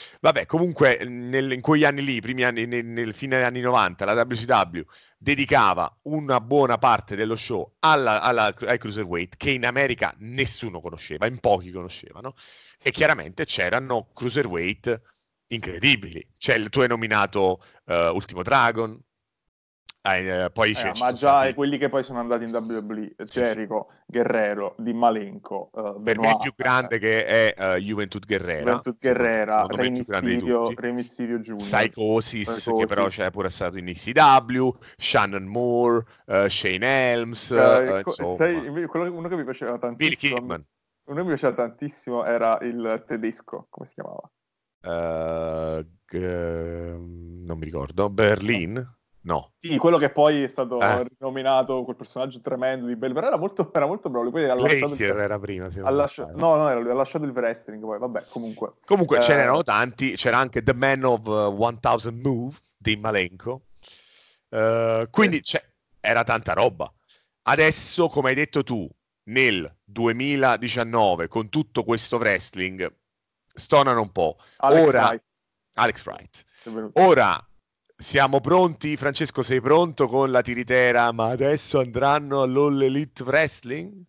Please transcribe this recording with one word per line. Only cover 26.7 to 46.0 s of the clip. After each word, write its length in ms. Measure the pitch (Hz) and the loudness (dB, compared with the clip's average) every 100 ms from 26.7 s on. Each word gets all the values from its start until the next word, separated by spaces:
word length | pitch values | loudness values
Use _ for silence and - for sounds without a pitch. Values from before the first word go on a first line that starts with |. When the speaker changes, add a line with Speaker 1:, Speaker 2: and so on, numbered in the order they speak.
| 127 120 113 | 0 0 -2
Speaker 1:
che 260 | 110 110 - | 0 0 2
è, 260 | 113 110 - | 4 4 2
eh, 220 | 95 92 | -2 -2
Juventud 460 | 101 104 101 98 98 | -2 -4 -6 -8 -4
Guerrera, 360 | 101 87 80 | -4 -2 -4
Speaker 2:
Juventud 360 | 76 123 139 113 | 0 -2 -2 -4
Speaker 1:
secondo, 200 | 131 123 | 0 0
Speaker 2:
Guerrera, 420 | 120 113 107 107 | 0 0 0 0
Speaker 1:
secondo 140 | 101 120 | 0 -2
me 60 | |
Speaker 2:
Rey 80 | 123 | -4
Speaker 1:
il 60 | 127 | -4
più 80 | 110 | -4
grande 200 | 98 117 | -4 -2
di 60 | |
Speaker 2:
Mysterio, 300 | 120 123 120 | -2 0 0
Speaker 1:
tutti. 180 | 117 120 | -2 -4
Speaker 2:
Rey 100 | 120 | -6
Mysterio 460 | 123 120 - 120 117 | -6 -8 -8 -6 -6
Junior, 240 | 110 107 | -8 -10
Speaker 1:
Psychosis, 880 | 98 107 110 - 107 113 110 117 104 | -4 0 -2 -2 0 0 -2 -6 -6
Speaker 2:
Psychosis. 300 | 113 117 113 | -6 -2 -2
Speaker 1:
che 60 | 110 | 0
però 200 | 101 98 | 0 -2
c'è 200 | 95 92 | -2 -4
pure 220 | 101 92 | -4 -6
stato 260 | - 90 92 | -6 -8 -8
in 120 | 90 | -10
E 40 | |
C 180 | 85 - 135 | -10 0 6
W, 600 | 151 135 117 127 131 127 - - | 8 8 4 0 0 -2 -10 -8
Shannon 460 | - 135 101 98 | 0 2 2 -2
Moore, 600 | 95 110 123 120 120 117 117 _ - | -6 -4 0 2 2 2 -2 _ -2
eh, 240 | 98 98 | 2 2
Shane 640 | - 101 92 120 135 127 | 0 -2 0 0 2 2
Helms, 400 | 120 117 117 - | 0 -4 -8 -2
Speaker 2:
Eh, 480 | 127 127 127 131 98 | 4 6 6 4 -2
Speaker 1:
eh, 20 | |
Speaker 2:
co-, 80 | 98 | -4
Speaker 1:
insomma. 260 | - - 90 | -6 -4 0
Speaker 2:
sai, 280 | 165 165 131 | 0 0 -6
invece 220 | 151 165 | -8 -6
quello, 260 | 165 175 | -4 -6
uno 140 | 175 170 | -6 -8
che 80 | 175 | -6
mi 80 | |
piaceva 340 | 131 127 120 120 | -8 -8 -8 -6
Speaker 1:
Billy 200 | 120 120 | -6 -2
Speaker 2:
tantissimo, 380 | 151 131 143 127 | -2 -2 -2 -4
Speaker 1:
Kidman. 300 | 123 82 73 _ _ _ | -6 -10 -12 _ _ _
Speaker 2:
uno 120 | - 143 | -12 -6
che 60 | |
mi 60 | 180 | -4
piaceva 260 | 147 139 | -2 0
tantissimo 720 | 120 117 117 147 - - 120 113 | -2 -4 -6 -12 -12 -8 -4 0
era 320 | 117 113 113 | 0 2 0
il 400 | 120 120 113 113 - | -2 -6 -4 -4 -6
tedesco, 640 | 120 113 - - - - | -6 -6 -8 -12 -16 -16
come 160 | - - | -20 -18
si 80 | |
chiamava? 340 | - - - - _ _ _ _ _ | -16 -14 -14 -16 _ _ _ _ _
Speaker 1:
Eh, 1040 | 90 85 85 80 80 82 82 80 80 80 80 82 | -6 -4 -4 -4 -4 -4 -4 -4 -4 -4 -8 _